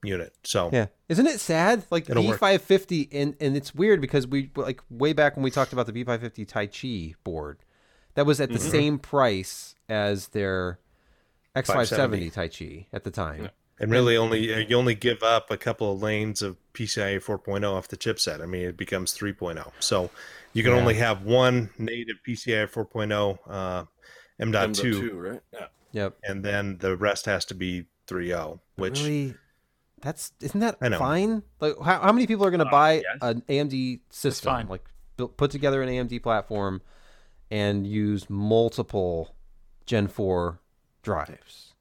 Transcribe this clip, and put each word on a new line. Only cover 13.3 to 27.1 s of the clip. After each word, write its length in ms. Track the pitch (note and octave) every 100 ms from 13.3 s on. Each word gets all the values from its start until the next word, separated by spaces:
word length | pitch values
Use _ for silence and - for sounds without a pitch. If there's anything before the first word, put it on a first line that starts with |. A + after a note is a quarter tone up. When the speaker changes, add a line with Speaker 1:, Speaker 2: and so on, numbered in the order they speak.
| D2+
Speaker 3:
Yeah. 60 | D#2+ _ _ _
Speaker 1:
And 100 | A2
really 240 | A#2 B2 A2+
only, 380 | A2+ A2+ A2+
uh, 60 | A2
you 160 | A2 A#2+
only 160 | B2+
give 300 | A2 A#2+ A2+
up 260 | A2+ A2+ -
a 80 | G#2
couple 340 | - A2+ G#2+
of 100 | G2
lanes 400 | G#2+ G#2+ G#2+ G#2
of 140 | G2+ F#2 _
P 120 | - A2
C 160 | -
I 140 | G2+ G2
E 40 |
four 200 | - G#2
point 240 | - G2
oh 100 | G2+
off 140 | F#2+ -
the 100 | G2
chipset. 420 | - A2 - D2+
I 40 | E2
mean, 200 | F#2 F2+
it 120 | E2+
becomes 360 | F#2+ F#2+ F2+
three 200 | - G#2
point 240 | F#2+ F2 D#2+
oh. 120 | D2+ -
So 320 | - G#2 F2+ - - - -
you 80 | A2+
can 120 | A#2
Speaker 2:
Yeah. 60 | B2
Speaker 1:
only 140 | A#2+ A2
have 280 | A#2 G#2
one 460 | G2 B2 B2+ B2 A2 -
native 380 | A2+ A#2 A2+ A2
P 120 | - A#2+
C 200 | - A2
I 100 | G#2+
E 20 |
four 160 | - G#2+
point 280 | A#2 G#2+
oh, 260 | G#2 G2+ F#2 -
uh, 380 | G2 F#2+ F2+ E2+ _ - - - _
M 120 | A2
dot 220 | G#2+ G2 G2+
two. 120 | B2
Speaker 3:
M 40 |
dot 100 | G#2 A2+
two, 80 | F#2+
right? 220 | F2+ A#2+ _
Yeah. 140 | A#2 G2 _ _
Speaker 2:
Yep. 240 | A2 G2 -
Speaker 1:
And 200 | G2+ G2
then 340 | G2 G2+ G2+ F#2
the 160 | F#2+ F2+
rest 280 | G#2